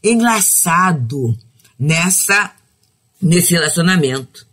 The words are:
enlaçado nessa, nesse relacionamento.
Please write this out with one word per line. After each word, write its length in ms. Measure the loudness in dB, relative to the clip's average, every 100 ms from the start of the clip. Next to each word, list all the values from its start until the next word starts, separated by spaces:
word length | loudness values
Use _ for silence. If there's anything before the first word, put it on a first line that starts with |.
enlaçado 1400 | 2 2 2 0 0 0 0 2 2 0 -4 -4 -4 -4 _ _ _ _
nessa, 720 | -2 0 0 -2 0 -2 -2 _ _ _ _ _ _ _
nesse 320 | 0 2 2
relacionamento. 920 | 0 -2 0 0 2 0 -2 -10 -20 -20